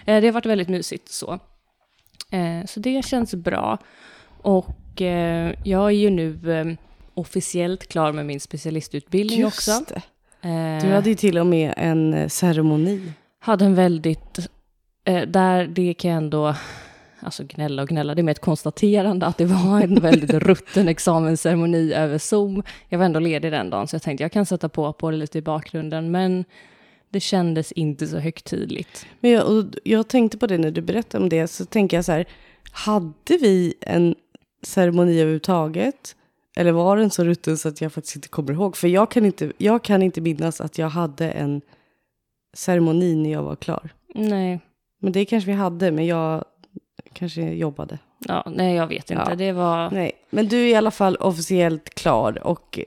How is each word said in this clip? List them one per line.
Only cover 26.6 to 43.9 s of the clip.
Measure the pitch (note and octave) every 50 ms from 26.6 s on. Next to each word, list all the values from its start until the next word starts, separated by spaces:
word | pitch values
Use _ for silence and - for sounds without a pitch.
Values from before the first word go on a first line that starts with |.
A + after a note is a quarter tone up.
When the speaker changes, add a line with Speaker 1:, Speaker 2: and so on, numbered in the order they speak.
| - - _ _ _ _ _ _ _ _
Speaker 1:
det | - G3
kändes | - - G#3 F#3 F3 E3+ D#3+ D#3+ D#3 - -
inte | E3+ D#3+ D3+ C#3+ - D#3
så | D#3 D#3 D#3+
högtidligt. | C#3+ E3 D#3+ - - - - - - - - - - - - - - - - _
Speaker 2:
Men | - A#3+
jag, | A#3+ A3 - - G#3+ A3
och | G3+ - - - -
jag | F#3+ A3 A3 A3 A3
tänkte | - B3+ A#3 G#3 - G#3+
på | B3
det | G#3 F#3 E3
när | D#3+ D#3
du | D#3+ E3
berättade | E3 E3+ F#3 A#3 A3+ - - G#3+ F#3+
om | F3+
det, | E3 D#3+ D#3+ E3+
så | - - F#3
tänker | - - A3 G3 F3+ -
jag | E3+ F3
så | - E3
här, | D#3 F3 - - - _ _ _ _ _ - -
hade | - - G#3+ G#3+ G#3 E3+ D#3 D3+ - _ - E4 F4
vi | C#4 G#3 F#3+ F#3 F3+ E3 - -
en | - - - E3+ F3 E3+ - - _ _ - - _ _ _ _ -
ceremoni | - - G3 F3+ F3 E3+ F3 F3 F3 E3+ E3
överhuvudtaget? | D#3+ D#3 D#3+ D#3 - - F#3 E3+ D#3 D#3 D#3+ F3 G#3 C4+ C#4 - - - - _ _ _ _ _ _ _ _
Eller | - F3 E3+ E3
var | E3+ F3 F#3 G3+
den | G#3+ A3 G3+
så | - - F3
rutten | E3+ E3+ E3+ - D#3 D#3+ D#3
så | - D#3+
att | D3 -
jag | D#3+ D#3 -
faktiskt | D#3+ - - -
inte | C#3+ - -
kommer | - - D3 C3+ C#3+
ihåg? | E3 G3+ F#3+ E3+
För | - F3+ F3
jag | F3 F#3+ A3 A3
kan | - B3 G#3+
inte, | G3 E3+ - D#3 D3 - -
jag | F#3 G#3 A3+ A#3 -
kan | - G#3 F#3+ F#3+
inte | F#3 - E3
minnas | E3 E3 D#3 D3+ D#3+ E3 D#3+ -
att | - D3+ - -
jag | D#3+ D#3+
hade | D3+ F3 E3+ D#3 C#3 C#3 E3 D#3+
en | - - D3 C#3+ C#3+ C#3+ - _ _ _ _ _ _ _ _ _ _ _ _ _ _ _ _ _ _
ceremoni | - - - F3+ F3 E3+ D#3+ D#3+ E3+ F3+ F3+ D#3+
när | D#3 D#3 D3+ D3+
jag | D3+ D3
var | D3 D3
klar. | - - - - - - D#3